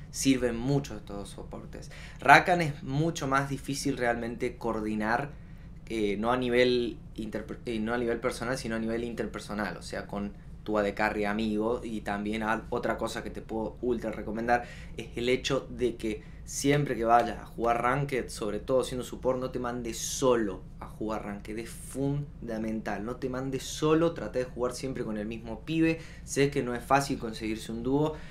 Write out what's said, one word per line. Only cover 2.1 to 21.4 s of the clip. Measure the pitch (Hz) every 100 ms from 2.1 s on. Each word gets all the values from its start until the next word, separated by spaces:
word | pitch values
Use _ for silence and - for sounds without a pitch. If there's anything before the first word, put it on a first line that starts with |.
| -
Rakan | 127 156 175 175
es | 156 143
mucho | 131 139 165 151 139
más | 135 139
difícil | 135 - 139 139 123
realmente | 120 117 117 120 123 -
coordinar, | 117 110 107 107 107 120 143 - - - - - -
eh, | 113 101 101
no | 113
a | 127
nivel | 123 120 123 123 117 - - -
interper-, | 107 104 107 120 127
eh, | 110
no | 110
a | 120
nivel | 120 117
personal, | 123 - 120 131
sino | 113 113
a |
nivel | 113 113
interpersonal, | 120 113 107 107 - 104 98 80
o |
sea, | - 98 92
con | 101 101 - - - -
tu | 107
A |
D | 101
carry | 101 107 107
amigo. | 101 104 110 107 110 123
Y | 117 107
también | 107 101 104 110
a-, | 110 113 -
otra | 120 117 110
cosa | 113 113
que | 104
te | 98
puedo | - 110 110 -
ultra | 123 117 110
recomendar | 110 110 110 117 120 - - - -
es | 113 -
el | 120
hecho | 127 - 131 -
de | 120 120 -
que | 110 107 - -
siempre | - - 139 147 139 110
que | 113
vayas | 120 113 101
a | -
jugar | - 117 117
Ranked, | 123 135 139 127 -
sobre | - 107 104
todo | - 131
siendo | 117 127 113
support, | 101 127 127
no | 127
te | 123
mandes | 123 123 113 113
solo | - - 135 117 104 95 - -
a | -
jugar | - 107 107
Ranked. | 101 101